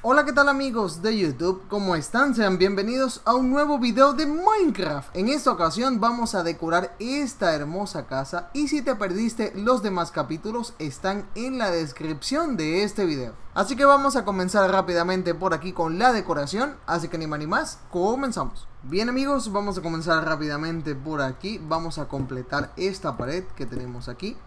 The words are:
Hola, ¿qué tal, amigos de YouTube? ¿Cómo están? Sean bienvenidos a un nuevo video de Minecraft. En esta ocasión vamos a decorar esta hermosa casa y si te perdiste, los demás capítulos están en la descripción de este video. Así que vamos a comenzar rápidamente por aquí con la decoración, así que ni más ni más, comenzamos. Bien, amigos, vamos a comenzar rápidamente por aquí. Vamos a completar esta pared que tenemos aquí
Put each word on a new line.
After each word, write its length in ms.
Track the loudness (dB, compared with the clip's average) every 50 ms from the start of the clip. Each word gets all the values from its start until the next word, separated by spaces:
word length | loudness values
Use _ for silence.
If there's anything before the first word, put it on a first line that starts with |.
| 4 6
Hola, 140 | 4 6 4
¿qué 80 | 4 4
tal, 160 | 4 4 4
amigos 540 | 4 2 0 -2 0 -2 -2 -2 -4 -2 -2
de 120 | 0 2
YouTube? 520 | 2 2 0 0 0 0 0 0 -2 -6
¿Cómo 280 | -6 -4 -2 0 2 0
están? 380 | 0 0 0 2 2 4 4 4
Sean 240 | 4 4 4 6
bienvenidos 640 | 4 4 4 4 0 0 0 0 0 0 0 -2 -2 2
a 100 | 2 4
un 160 | 4 4 4
nuevo 260 | 4 2 4 2 2
video 360 | 2 2 2 6 6 6 6 6
de 120 | 2 0
Minecraft. 920 | 0 0 4 4 4 6 6 4 2 2 0 -2 -2 -2 -4 -6 -6 -4
En 120 | -2 0
esta 240 | 0 0 2 2 0
ocasión 480 | 2 4 2 0 2 2 0 2 2 4
vamos 340 | 2 2 2 0 -2 -2 0
a 80 | 0
decorar 540 | 0 -2 -2 -2 -2 2 2 2 2 0 -8
esta 560 | -8 -6 -4 -2 -2 -2 -4 -2 0 0 2 2
hermosa 540 | 0 -2 -4 -4 -4 -4 -4 -4 -8 -6
casa 420 | -4 -4 -4 -4 -2 -6 -6 -6 -6 -4
y 160 | -4 -2 0
si 120 | 0 0
te 140 | 0 0 0
perdiste, 580 | 0 -2 -2 0 0 0 -2 0 -2 -4 -4 -4
los 280 | -2 2 2 2 2 2
demás 260 | 0 0 0 -2 -2
capítulos 640 | -2 -4 -2 -2 -4 -6 -6 -6 -6 -6 -6 -8 -8 -8
están 500 | -8 -8 -8 -4 -4 -2 -2 -2 -6 -6 -6
en 240 | -6 -4 -4 -2 -2
la 100 | 0 0
descripción 880 | 0 0 -2 -4 -6 -8 -6 -6 -6 -6 -4 -2 0 0 0 0 -2
de 260 | -2 0 0 2 0 0
este 220 | 0 0 0 0
video. 300 | 0 0 -2 -4 -8 -8 -12 -12 -4 0
Así 220 | 0 0 0 2
que 100 | 6 8
vamos 300 | 8 8 8 6 2 2
a 100 | 2 0
comenzar 460 | 0 -2 0 -2 2 4 4 4 6
rápidamente 640 | 4 2 2 2 0 2 2 2 0 0 0 0 -2
por 180 | 0 0 0 0
aquí 200 | 0 -2 -8 -4
con 260 | -2 -2 -2 0 4
la 120 | 4 4
decoración, 640 | 4 4 0 -2 -2 -2 -2 -2 -2 -2 -4 -4 -6 -12 -6
así 200 | -4 -2 -2 -2
que 120 | -4 -6 -6
ni 80 | -6
más 100 | -4 -6
ni 80 | -6 -4
más, 320 | -2 -2 -2 -2 -4 -8 -14 -16 -6
comenzamos. 760 | -2 0 2 2 2 0 -2 -2 -2 -2 -4 -4 -4 -6 -10 -10 -14 -12
Bien, 280 | -10 -2 -2 0 0 0
amigos, 420 | 0 0 0 0 0 0 -2 -2
vamos 260 | -2 -2 -2 -2 -4
a 60 | -4 -4
comenzar 420 | -4 -4 -2 0 2 2 2 2
rápidamente 720 | 0 -2 -2 -2 -4 -4 -4 -4 -4 -4 -4 -4 -6 -6
por 260 | -6 -6 -6 -2 -2
aquí. 380 | -2 -2 -4 -6 -8 -8 -8 -8
Vamos 400 | -4 -4 -4 -2 -2 -4 -6 -6
a 80 | -6
completar 680 | -6 -4 -6 -4 -4 -6 -8 -6 -4 -4 -4 -4 -4 -6
esta 380 | -4 -4 -4 -4 -4 -6 -6 -4
pared 280 | -4 -4 -4 -4 -4 -6 -6 -6
que 120 | -6 -6
tenemos 420 | -4 -4 -6 -6 -6 -10 -10 -10 -10
aquí 260 | -10 -8 -8 -8 -8 -10 -14